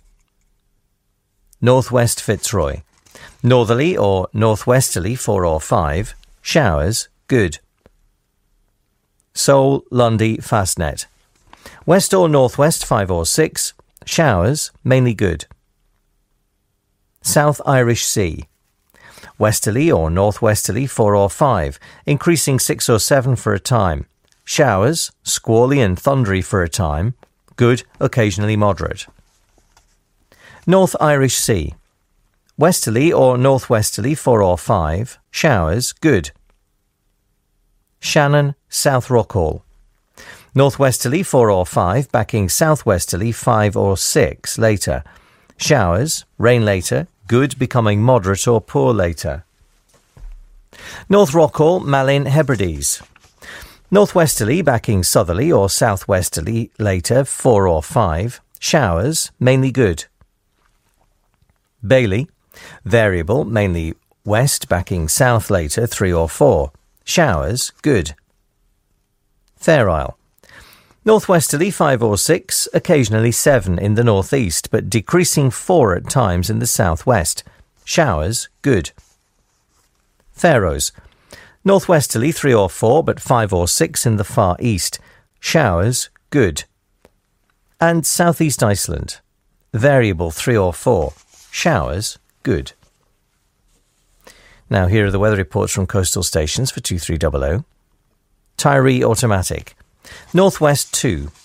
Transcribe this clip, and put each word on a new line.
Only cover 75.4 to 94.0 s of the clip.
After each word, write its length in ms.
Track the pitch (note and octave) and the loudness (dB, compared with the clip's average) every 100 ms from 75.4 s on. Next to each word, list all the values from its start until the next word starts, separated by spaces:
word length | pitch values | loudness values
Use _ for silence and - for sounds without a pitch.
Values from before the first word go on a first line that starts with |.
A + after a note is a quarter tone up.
| C3+ | 0
four 420 | - - F3+ A2+ | -2 0 2 2
at 160 | F2+ - | 0 -2
times 400 | C#3 G#2+ F2 F2 | -2 0 0 -2
in 80 | A2 | -2
the 80 | A#2 | -2
southwest. 800 | - G2 D#2+ - A2+ - - - _ _ _ | 0 0 0 0 0 0 -6 -12 _ _ _
Showers, 640 | - - G#3 D#2 E2 A#2 - _ | -6 -2 0 0 -2 -6 -10 _
good. 280 | C#3+ A2 D#2 _ _ _ _ _ _ _ _ _ _ _ _ _ _ | -2 0 -2 _ _ _ _ _ _ _ _ _ _ _ _ _ _
Faroes. 580 | - F3+ C3+ F#2 C#2+ - - - _ _ - - _ | -2 2 2 2 -2 -6 -10 -20 _ _ -20 -20 _
Northwesterly 640 | F#3+ G3 - E3 - A2+ C3+ | 2 2 4 0 2 -2 -2
three 240 | D#3+ D3 | -2 2
or 160 | A2+ F#2+ | 2 2
four, 320 | - A2 F2 | 0 2 2
but 160 | D#3 G#2+ | 0 -4
five 340 | - B2+ G#2+ | 0 0 2
or 140 | F#2 F2 | 0 0
six 400 | - E3 D#3 B2 | -2 -2 -2 -2
in 120 | G#2+ | -2
the 40 | |
far 340 | G2+ - G2 F2 | -2 0 0 0
east. 400 | B2 G2 - - _ _ _ _ | -2 -4 -6 -12 _ _ _ _
Showers, 680 | - E3 B2+ E2+ G#2 B2+ - _ - | -2 0 2 2 0 -2 -8 _ -4
good. 320 | D3+ G2+ D2 - _ _ _ _ _ _ _ _ _ _ - | 0 0 -2 -12 _ _ _ _ _ _ _ _ _ _ -2
And 260 | E3 E3+ D3 | 0 0 -2
southeast 560 | - F3 D#3+ D#3+ - | 0 0 2 -2 0
Iceland. 560 | A2+ G2+ - C#2+ - - _ _ _ _ _ | 0 0 -4 -8 -10 -14 _ _ _ _ _
Variable 580 | A2+ C3+ C#3 A2+ E2+ F2 | -2 2 4 2 0 -4
three 260 | - - A#2 | -4 0 2
or 160 | F#2 | 0
four. 400 | E2+ - G#2+ C#2+ - _ _ - | -2 0 0 -2 -8 _ _ -16
Showers, 680 | - F3+ C3 C2 E2 A2+ - _ _ | -4 -2 0 -2 -6 -8 -12 _ _
good. 260 | - F2 C2 - _ _ _ _ _ _ _ _ _ _ _ _ | -4 -4 -4 -16 _ _ _ _ _ _ _ _ _ _ _ _